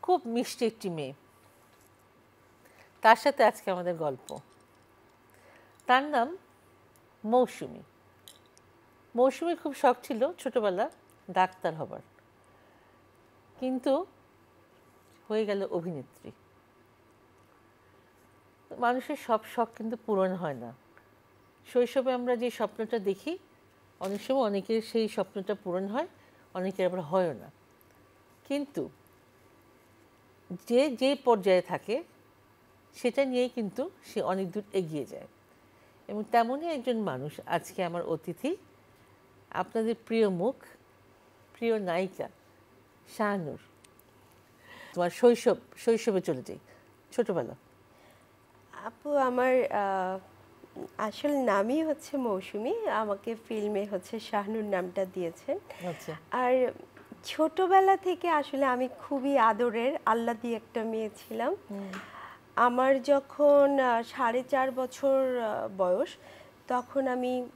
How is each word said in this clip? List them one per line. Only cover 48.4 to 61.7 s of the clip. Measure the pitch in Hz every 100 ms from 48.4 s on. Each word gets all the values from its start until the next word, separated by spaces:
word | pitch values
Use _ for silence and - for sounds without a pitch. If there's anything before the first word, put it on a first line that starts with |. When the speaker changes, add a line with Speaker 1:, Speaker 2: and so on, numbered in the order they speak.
| _ - - - 214
Speaker 2:
আপু, | - 294 285
আমার, | 262 247 254 254 240
আহ, | - 196 190 185 190 - - - - - - - -
আসল | 214 - 294
নামই | 285 247 196 208 285
হচ্ছে | 311 302 - 285
মৌসুমী। | 247 190 185 202 226 453 427
আমাকে | 214 220 202 - 226 -
ফিল্মে | 220 208 208 202
হচ্ছে | 196 - 226
শাহনূর | - 208 202 220
নামটা | 208 196 180 180 190
দিয়েছেন। | 190 170 170 - 339 - - 175
Speaker 1:
আচ্ছা। | 165 - 160 -
Speaker 2:
আর | 247 247 254 254 - - - - -
ছোটবেলা | - - 311 320 370 381 381 392
থেকে | 370 359 349
আসলে | 311 285 269 269
আমি | 247 254 247
খুবই | - 277 262 277
আদরের, | 226 208 240 226 240 311 -
আল্লাদি | 226 233 233 240 226
একটা | 226 240
মেয়ে | 220 220 220 214
ছিলাম। | - 226 240 392
Speaker 1:
হুম। | -